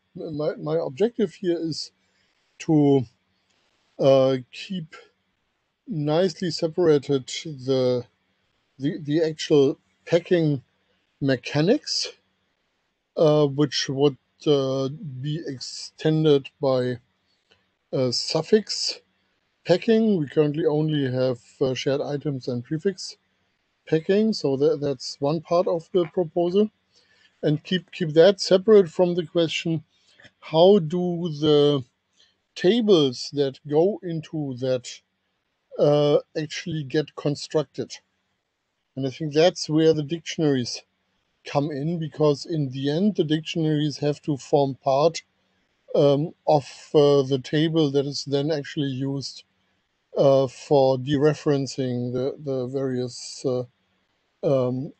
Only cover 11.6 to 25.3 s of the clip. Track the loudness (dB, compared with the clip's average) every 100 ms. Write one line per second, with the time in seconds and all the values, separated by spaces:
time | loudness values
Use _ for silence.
11.6 | 2 0 -2 -6 -8 -14 _ _ _ _
12.6 | _ _ _ _ _ 0 4 4 2 0
13.6 | -2 -2 -6 -4 -6 -8 _ _ 0 0
14.6 | 0 -4 -6 -8 -14 -10 -8 -8 -8 -12
15.6 | -14 -16 -18 -4 0 2 4 2 0 -6
16.6 | -2 0 -2 -6 _ _ _ _ _ _
17.6 | _ _ -8 -2 -2 -2 -4 -4 2 0
18.6 | 0 -8 -8 -8 _ _ _ _ _ _
19.6 | 0 0 2 2 2 0 0 0 0 0
20.6 | 0 0 0 0 -2 0 -2 -4 _ -4
21.6 | -4 -2 -2 -4 -4 -6 -6 -6 -6 -8
22.6 | -6 -4 -4 -4 -14 -18 _ _ _ _
23.6 | _ _ -2 -2 2 2 2 0 -2 2
24.6 | 2 0 -4 -6 -10 -6 -4